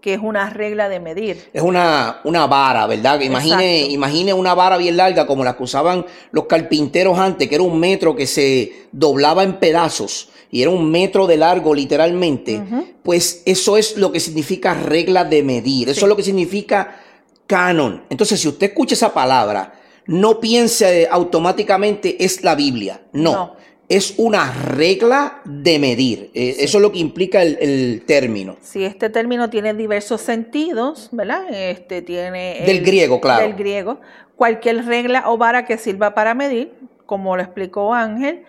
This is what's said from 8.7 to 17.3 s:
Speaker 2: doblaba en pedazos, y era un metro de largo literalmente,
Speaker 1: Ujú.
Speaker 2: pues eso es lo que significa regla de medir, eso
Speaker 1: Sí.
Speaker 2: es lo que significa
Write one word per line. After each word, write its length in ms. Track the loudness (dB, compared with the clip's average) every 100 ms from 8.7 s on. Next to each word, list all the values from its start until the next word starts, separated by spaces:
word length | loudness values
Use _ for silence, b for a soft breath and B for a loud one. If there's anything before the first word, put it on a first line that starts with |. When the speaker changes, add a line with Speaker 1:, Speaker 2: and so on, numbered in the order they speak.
| B B
Speaker 2:
doblaba 500 | 0 0 4 2 4
en 100 | 0
pedazos, 720 | 2 2 2 0 -2 -8 -10 -14 b b
y 80 | 0
era 80 | 0
un 180 | 2 0
metro 380 | 2 2 2 4
de 100 | 4
largo 380 | 4 4 2
literalmente, 840 | 0 0 2 2 2 0 -2 -4 -6
Speaker 1:
Ujú. 260 | -4 -6 -8 -8
Speaker 2:
pues 400 | -2 0 0 -4
eso 320 | -2 0 2 2
es 200 | 0 0
lo 160 | 0
que 80 | 0
significa 520 | -4 -6 -4 -2 -2
regla 520 | -2 0 0 2 2
de 180 | 4 2
medir, 460 | 2 -2 -2 -2 -2
eso 100 | 2
Speaker 1:
Sí. 60 |
Speaker 2:
es 40 | 2
lo 60 |
que 80 | 2
significa 720 | 0 -2 -2 -4 -2 -2 -2 B B B B